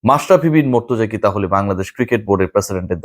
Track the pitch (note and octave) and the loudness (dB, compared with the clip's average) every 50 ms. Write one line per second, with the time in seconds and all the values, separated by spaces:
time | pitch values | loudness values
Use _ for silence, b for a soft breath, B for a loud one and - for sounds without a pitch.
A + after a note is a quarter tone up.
0 | - B2 C#3 D3 - - F#3+ E3 D3 E3 D3+ D#3 C#3+ C3+ B2 A#2 A#2 - B2 A2+ | 2 2 2 2 4 2 2 4 4 2 2 2 2 2 0 0 0 0 -2 -2
1 | A2+ G#2+ A2 G#2 - G#2 F#2+ G#2 G2 F2 F#2+ G2 G2+ G2+ F#2+ F#2+ F#2+ - _ - | 0 -2 -2 0 -2 0 0 0 -2 0 0 0 0 0 -2 -4 -4 -8 _ -4
2 | B2 - B2 A2+ G#2+ G2+ G2+ F#2+ F#2+ F2 _ G2+ G2 - G2 F#2 F2+ F2 F#2 E2 | -2 0 0 -2 0 0 0 0 0 0 _ -2 -2 -2 -6 -6 -4 -6 -6 0